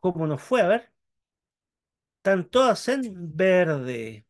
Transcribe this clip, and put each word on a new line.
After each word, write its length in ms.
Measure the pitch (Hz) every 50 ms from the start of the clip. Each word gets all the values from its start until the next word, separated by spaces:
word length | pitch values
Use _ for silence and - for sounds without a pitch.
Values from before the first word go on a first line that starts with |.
¿Cómo 260 | - 185 175 165 160
nos 160 | 156 147 135 -
fue? 200 | - 254 247 208
A 60 | 175
ver. 240 | 208 240 - _ _ _ _ _ _ _ _ _ _ _ _ _ _ _ _ _ _ _ _ _ _ _ _ _ _ _
Están 300 | _ 196 196 190 170 -
todas 400 | - 247 262 254 208 165 - -
en 480 | 254 277 262 233 196 185 175 170 156
verde. 880 | 156 185 190 185 180 180 160 156 143 127 127 127 117 113 110 113 107 107 _